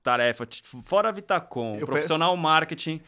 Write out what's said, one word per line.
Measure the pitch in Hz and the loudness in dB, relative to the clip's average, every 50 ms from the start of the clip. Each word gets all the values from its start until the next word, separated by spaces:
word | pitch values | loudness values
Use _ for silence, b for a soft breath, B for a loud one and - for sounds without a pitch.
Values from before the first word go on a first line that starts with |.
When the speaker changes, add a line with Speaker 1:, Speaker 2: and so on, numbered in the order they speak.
| - | 0
Speaker 1:
tarefa, | - 123 120 120 120 117 - 120 | 0 2 4 4 2 0 -2 -6
t-, | - - - - | -12 -12 -16 -16
fora | - - 123 110 - 185 202 208 220 | -16 -16 -16 -6 0 2 2 2 2
a | 202 | -2
Vitacom, | 196 202 - 190 175 170 - - 127 117 113 107 104 | -4 -2 -2 -2 -2 -2 -4 -6 -6 -6 -4 -6 -6
Speaker 2:
Eu | 151 | -4
Speaker 1:
profissional | 135 135 151 151 160 160 156 165 180 180 | -2 -2 0 0 0 2 2 2 2 2
Speaker 2:
peço | 175 165 | 2 2
Speaker 1:
marketing, | 156 156 160 160 - 165 135 - 160 160 156 B | 4 4 4 2 0 -4 -6 -6 -6 -8 -8 B